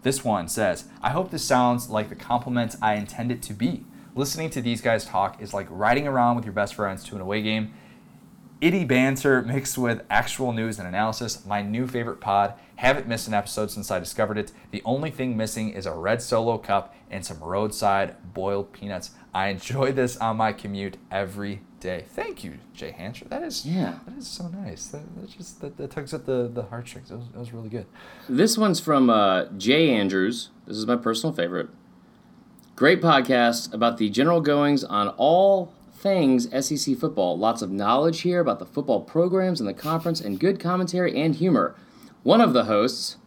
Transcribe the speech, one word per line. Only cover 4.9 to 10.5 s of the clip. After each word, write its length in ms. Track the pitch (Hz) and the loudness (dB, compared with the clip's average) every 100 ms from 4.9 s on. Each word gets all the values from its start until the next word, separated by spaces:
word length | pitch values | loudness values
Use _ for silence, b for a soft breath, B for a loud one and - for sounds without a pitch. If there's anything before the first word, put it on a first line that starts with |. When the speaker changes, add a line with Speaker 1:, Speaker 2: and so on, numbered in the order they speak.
| 110 - | 0 0
Speaker 1:
talk 360 | 92 98 - | -2 -2 -4
is 120 | 104 | -10
like 140 | 101 95 | -8 -8
riding 380 | 87 104 127 147 | -2 2 2 2
around 280 | 131 120 120 | 2 2 2
with 100 | 110 | -2
your 80 | |
best 220 | 98 101 - | -2 -2 -2
friends 280 | 104 95 - | -4 -4 -10
to 100 | 104 | -10
an 60 | |
away 200 | 92 104 | -4 -2
game. 300 | 107 110 107 B B B B B - - - - | 0 -2 -2 B B B B B -20 -20 -20 0
Itty 240 | 160 190 160 | 2 2 2
banter 560 | 127 131 135 143 131 | 4 4 2 4 4
mixed 360 | 113 135 135 - | 4 -4 -4 -2
with 260 | 123 117 - | 0 0 0
actual 440 | 104 117 - 131 | 0 2 -2 -4